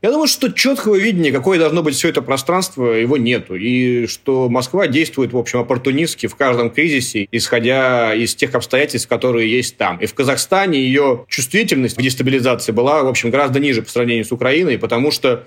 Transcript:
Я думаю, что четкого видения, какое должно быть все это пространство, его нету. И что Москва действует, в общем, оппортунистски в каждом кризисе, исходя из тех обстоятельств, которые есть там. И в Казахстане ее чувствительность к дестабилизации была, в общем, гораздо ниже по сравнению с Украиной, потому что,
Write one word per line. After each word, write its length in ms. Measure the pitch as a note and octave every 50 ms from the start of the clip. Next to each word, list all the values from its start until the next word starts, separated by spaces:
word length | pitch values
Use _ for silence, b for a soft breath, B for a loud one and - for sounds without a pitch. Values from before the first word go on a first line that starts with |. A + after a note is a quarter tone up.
| -
Я 100 | C#4 C#4
думаю, 160 | D4+ D#4+ C#4+
что 220 | - - - B3
четкого 460 | - - - B3 C#4 - - G#3+ G#3
видения, 340 | F#3+ G3 A3+ A3 F3 E3 D3
какое 280 | C3+ C#3 B2+ F#3 F#3+ E3+
должно 240 | D#3+ D#3 D3+ F3 E3
быть 120 | D#3 C#3
все 140 | C3 - E3+
это 140 | D#3 D3+ -
пространство, 680 | B2 C3+ C3 - - F3 F#3 F#3+ - - - B2+ A#2+
его 280 | A2+ A2+ A2+ A#2+ C#3+ D3
нету. 360 | A#2 A#2+ B2 A2 F2+ - F#2
И 520 | F#2 G2 A#2 B2+ B2+ B2+ B2 B2 A#2+ A#2+
что 420 | A2 - - _ - C3+ C3 C3 B2
Москва 380 | A#2+ B2+ B2 - - F#3 G3+
действует, 480 | D#3+ B2 D3 E3 D#3 - - C3 A#2 B2
в 20 |
общем, 220 | B2+ A#2 - - B2
оппортунистски 680 | A#2+ B2 C3 A#2+ B2+ C#3 C3 C#3 E3 D#3+ - - -
в 100 | G#2+ -
каждом 340 | - C#3+ C3 B2 A#2+ A#2+ A#2
кризисе, 580 | A2+ - D3+ E3+ D3+ C3+ B2 - - A2 G2 -
исходя 840 | - A#2 A2 - - A#2+ A2+ B2 B2+ C3+ C3 B2+ B2+ A#2+ A#2 A2 G#2+
из 200 | A2+ A#2 A2+ -
тех 200 | - - C3 B2+
обстоятельств, 560 | B2 A2+ - - B2+ C#3+ D3+ B2 A#2 - -
которые 400 | B2 A#2 - B2+ B2 A#2 A2+ A2
есть 260 | A2 B2+ A#2+ - -
там. 220 | _ A2 F#2+ F2 F2
И 80 | G2
в 80 | G#2+ -
Казахстане 680 | - C#3 B2 C#3 B2+ - - F#3+ F#3+ G3 F#3+ E3 C#3 C3
ее 440 | C3 C3 C#3+ D3 C#3 B2+ A#2+ - _
чувствительность 720 | - - C3+ - - G3+ A3+ - - C#3 C3 A2+ - -
к 20 |
дестабилизации 720 | A#2+ C3 C3 - B2+ C3 C3 C3+ A#2+ C3 B2 A#2 - - A2
была, 300 | G#2+ A#2+ C3+ D3 D#3 C#3
в 60 | C3
общем, 220 | B2 - - A#2+
гораздо 300 | A2+ C3+ C#3+ C#3 B2 C3+
ниже 220 | C#3 D3 C3 A2 G#2
по 80 | -
сравнению 340 | - B2 B2 A#2+ A#2+ A#2 A2
с 80 | A2+ B2+
Украиной, 460 | A#2+ A#2+ B2 C3+ D#3 F#3 E3+ B2+ G#2+
потому 320 | - A2 A#2 A#2 C3 D3+
что, 340 | C#3+ - - C3+ B2 A#2 -